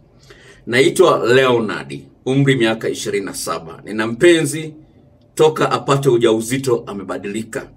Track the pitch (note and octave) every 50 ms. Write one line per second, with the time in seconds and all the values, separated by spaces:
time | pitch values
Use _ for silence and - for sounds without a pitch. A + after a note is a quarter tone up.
0 | _ _ _ _ _ - - - - - - - - G#2+ A#2+ B2 C#3+ F3 - -
1 | - D#3 C3+ - F2+ A2+ A#2+ C3+ C3+ C3 A#2+ A#2 A2 G2+ F2 D2+ C#2 C#2+ C#2 C#2+
2 | - - _ _ - B2+ C3+ C#3 C#3 C#3 C3+ B2 A2+ A2 A2+ A2+ - G2 F#2 -
3 | - G#2+ G2 G2+ F#2+ F2 E2+ - - G#2 E2 - D#2+ D#2+ E2 - - F2+ G#2 A2
4 | A2 A2+ A#2 A2+ E3+ F3 E3+ D#3+ D3+ C3+ C#3+ D#3+ D#3 D#3 - - - _ _ _
5 | _ _ _ _ _ _ - - D#3 - - - C#3+ - B2+ B2 - - C#3 C#3
6 | C#3 C#3 A#2+ A2+ A2+ A#2 A2 A2+ A2+ A2+ C3 C3+ - B2+ A#2 A2+ - G2+ G2+ G2
7 | F#2 F#2+ F#2+ - G2+ G2+ G2+ A2 A2+ A2 - G2 - - -